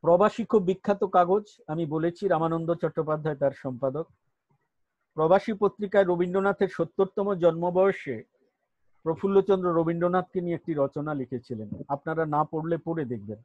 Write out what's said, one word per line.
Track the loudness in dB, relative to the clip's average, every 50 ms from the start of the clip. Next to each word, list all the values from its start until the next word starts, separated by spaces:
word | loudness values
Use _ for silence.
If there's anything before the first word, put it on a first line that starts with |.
প্রবাসী | 4 4 4 6 4 4 2 0 -6
খুব | 2 2 2 4
বিখ্যাত | 2 -2 -2 _ -2 0 0 0
কাগজ, | 2 4 4 4 4 4 0 0 -4 -20 _ -10 -8
আমি | -6 -4 -4
বলেছি, | -4 -4 -2 -2 -2 -4 -2 -2 0
রামানন্দ | 0 0 0 0 -2 -2 -2 -2 -4
চট্টোপাধ্যায় | -2 -2 -6 -4 -4 -4 -4 -4 -4 -2 -4 -4
তার | 0 -2 -2
সম্পাদক। | -2 -2 -10 -10 -8 -4 -4 -4 -4 -4 -10 _ _ _ _ _ _ _ _ _ _ _ _ _ _ _ _ _ _ _ _ _ _
প্রবাসী | 0 2 4 4 4 4 0 -4
পত্রিকায় | 0 0 0 0 _ -10 0 4 4 4
রবীন্দ্রনাথের | 4 2 0 0 0 0 0 0 0 0 0 -2 -2
সত্তরতম | 0 -4 -6 -6 _ 0 0 0 _ -4 -2 -2 -2
জন্মবর্ষে | 4 4 2 4 4 -2 -2 2 4 4 4 2 -2 -6 -8 -8 -10 -10 _ _ _ _ _ _ _ _ _ _ _ _ _ _ _ _
প্রফুল্লচন্দ্র | -4 -4 -2 0 4 4 4 4 4 2 2 2 0 2
রবীন্দ্রনাথকে | 2 2 2 0 0 0 2 2 0 -2 -2 _ -6
নিয়ে | -4 -2 -4
একটি | -4 _ -4 -2 0
রচনা | 0 -2 _ -6 -6 -6 -4
লিখেছিলেন, | -6 -6 -6 -8 -10 -8 _ -10 -10 -10 -10 -10 -12 -8 _
আপনারা | -8 -6 _ -6 -4 -2 -2
না | -2 0 -2 -2
পড়লে | -2 -4 -6 -4 -2 -4 -4
পড়ে | -4 -6 -4 -4 -4
দেখবেন। | -6 -6 -8 -8 -12 -12 -12 -14